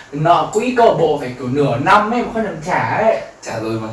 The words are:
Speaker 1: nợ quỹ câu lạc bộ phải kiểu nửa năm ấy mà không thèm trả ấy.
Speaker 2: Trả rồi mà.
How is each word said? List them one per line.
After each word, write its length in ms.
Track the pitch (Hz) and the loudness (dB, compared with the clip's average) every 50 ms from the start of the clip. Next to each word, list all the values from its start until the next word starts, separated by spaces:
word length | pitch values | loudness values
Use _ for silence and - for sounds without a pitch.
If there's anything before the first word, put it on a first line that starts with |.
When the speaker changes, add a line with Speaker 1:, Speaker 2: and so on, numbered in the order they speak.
| - - | -16 -12
Speaker 1:
nợ 360 | - 151 156 170 175 160 156 - | -6 -2 2 4 4 4 2 0
quỹ 220 | - 214 240 254 247 | -2 -2 -2 0 2
câu 100 | 233 233 | 4 4
lạc 80 | - - 156 | 4 4 4
bộ 200 | 165 151 147 139 | 2 0 0 -2
phải 140 | 135 123 123 - | -4 -8 -8 -8
kiểu 100 | 131 123 | -6 -2
nửa 280 | 131 147 143 139 117 | 0 0 0 0 0
năm 340 | 123 151 185 190 214 208 220 | 0 2 4 4 4 4 2
ấy 120 | 240 240 | -2 -2
mà 60 | 208 - - | -2 -2 -4
không 100 | 226 220 | -4 -4
thèm 120 | 190 165 151 151 | -4 -6 -8 -6
trả 300 | 180 - - - 117 120 | -4 -4 -2 -2 -2 -2
ấy. 240 | - 220 226 - - - - - - | 0 2 2 0 0 -4 -10 -16 -16
Speaker 2:
Trả 180 | - - - 117 | -12 -10 -8 -8
rồi 120 | 110 113 113 113 | -6 -6 -6 -6
mà. 80 | - - | -6 -8